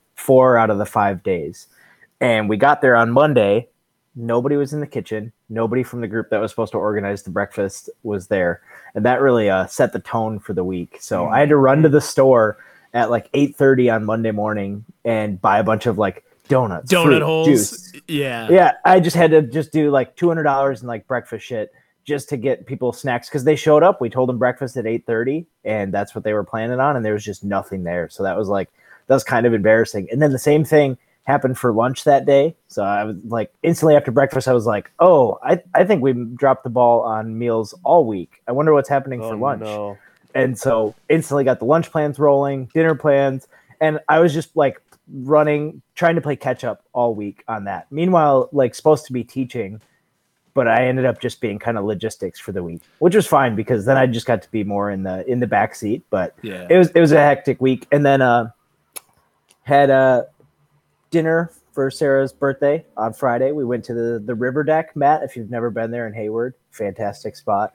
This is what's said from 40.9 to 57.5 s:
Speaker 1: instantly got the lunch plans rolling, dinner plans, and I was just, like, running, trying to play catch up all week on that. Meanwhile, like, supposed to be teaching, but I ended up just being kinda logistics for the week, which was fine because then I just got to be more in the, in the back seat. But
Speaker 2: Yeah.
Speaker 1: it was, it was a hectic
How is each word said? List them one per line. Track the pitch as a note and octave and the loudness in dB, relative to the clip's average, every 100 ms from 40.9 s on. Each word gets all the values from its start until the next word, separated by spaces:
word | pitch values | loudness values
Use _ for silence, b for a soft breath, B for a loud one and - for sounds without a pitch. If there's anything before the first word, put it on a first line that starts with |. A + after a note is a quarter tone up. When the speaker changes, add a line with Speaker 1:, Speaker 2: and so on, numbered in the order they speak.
| - - | -4 -2
Speaker 1:
instantly | D#3+ - C#3+ | -2 0 -2
got | C3 B2+ | 0 0
the | |
lunch | A2+ E3 - | 0 0 0
plans | D#3+ D3 C3+ | -4 -4 0
rolling, | C#3 C#3 C#3 C3+ B2+ | 2 2 0 -6 -4
dinner | D#3+ D#3+ | 0 0
plans, | D3 D#3 C#3 C#3 C3 - b b b | 0 2 2 2 -2 -10 b b b
and | D#3 D3+ - | -2 -2 0
I | D#3 | 4
was | E3+ | 2
just, | D3 - | 0 -4
like, | D#3+ C#3 - _ _ _ C#3+ | 0 0 -2 _ _ _ -12
running, | B2+ D3+ D3+ D3 D3+ D3 _ | 0 2 2 0 -4 -12 _
trying | - E3+ E3 | -2 0 0
to | |
play | D3 C3+ | -2 -4
catch | C3+ B2 | -6 -6
up | B2 G#2 _ | -8 -10 _
all | B2 A#2+ | -2 -2
week | G#2+ G#2 - - | -2 -8 -12 -10
on | A2 | -10
that. | G2+ F2+ - | -8 -10 -10
Meanwhile, | C#3+ F3+ F3 D3+ C3+ B2 | -4 0 2 4 2 0
like, | C#3+ B2 | 0 -2
supposed | - D#3 D3 - | 0 0 0 -2
to | |
be | B2 | -10
teaching, | A2+ C3+ B2 A#2+ F#2+ G#2+ _ _ _ _ _ _ _ | -8 -8 -8 -8 -10 -12 _ _ _ _ _ _ _
but | - A#2 | -2 0
I | A2+ B2+ | 2 0
ended | C3 B2+ | 0 -2
up | A2 | -2
just | B2 - | -6 -6
being | A2+ G2+ | -8 -6
kinda | A#2 A2+ | -6 -4
logistics | G2+ G2 A2 - F#2 - | -4 -6 -8 -8 -12 -12
for | - | -12
the | F#2+ | -10
week, | E2+ E2+ _ - | -10 -12 _ 0
which | D3+ | 2
was | G#3 - | 2 4
fine | D3 C3 G#2+ | 2 2 -2
because | A2 A#2 G#2 | -2 -2 2
then | C3+ | 2
I | B2+ | 2
just | A2+ - | 0 -2
got | A2+ | -4
to | - | -4
be | A2 | -6
more | G2+ G2+ G2+ | -4 -4 -4
in | G2 | -6
the, | F#2+ F#2 A2 | -6 -6 -4
in | B2 | -4
the | A#2+ | 0
back | G#2 A2 | 0 -2
seat. | - G#2 B2 - | -4 -6 -6 -4
But | G2+ E2+ - | -4 -4 -8
Speaker 2:
Yeah. | A2 F#2 - | -14 -6 2
Speaker 1:
it | F3+ | 4
was, | E3+ | 6
it | E3+ | 4
was | D#3+ | 6
a | D3 | 6
hectic | D3 C#3 - | 6 2 -2